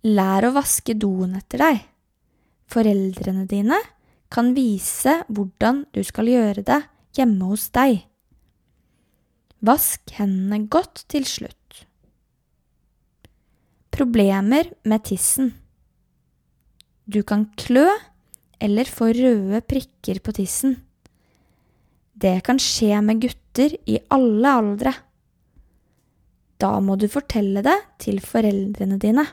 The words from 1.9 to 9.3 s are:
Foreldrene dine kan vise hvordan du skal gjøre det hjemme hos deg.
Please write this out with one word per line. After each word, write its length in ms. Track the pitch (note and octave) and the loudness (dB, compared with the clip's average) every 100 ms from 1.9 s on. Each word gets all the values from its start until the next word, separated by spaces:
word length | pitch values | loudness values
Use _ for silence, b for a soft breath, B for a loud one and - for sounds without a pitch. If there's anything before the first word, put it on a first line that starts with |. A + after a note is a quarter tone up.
| _ _ _ _ _ _ _ _ | _ _ _ _ _ _ _ _
Foreldrene 760 | A#3 G#3+ G3+ F#3+ F#3 F#3 F#3+ F#3+ | 2 2 2 -2 -4 -6 -4 -4
dine 300 | G3+ G#3 F4+ A#4 _ _ _ _ | -2 0 0 -4 _ _ _ _
kan 220 | - A#3+ | 0 2
vise 640 | C4 B3 G3 - - C#4+ E4 | 2 0 -2 -4 -2 0 0
hvordan 600 | - G#3 F#3+ _ G#3+ C#4 C#4+ | -2 -6 -6 _ 0 0 -4
du 120 | G3+ | -8
skal 260 | F#3+ - A3+ | -6 -2 2
gjøre 340 | B3 G#3+ G3+ | 2 2 -2
det 200 | G3+ C#4 - _ _ | 0 0 -2 _ _
hjemme 340 | - B3 G3 F#3 | 0 2 2 0
hos 180 | G#3 - | -4 -4
deg. 340 | A#3+ C4+ G#3 _ _ _ _ _ _ _ _ _ _ _ _ _ | 0 2 0 _ _ _ _ _ _ _ _ _ _ _ _ _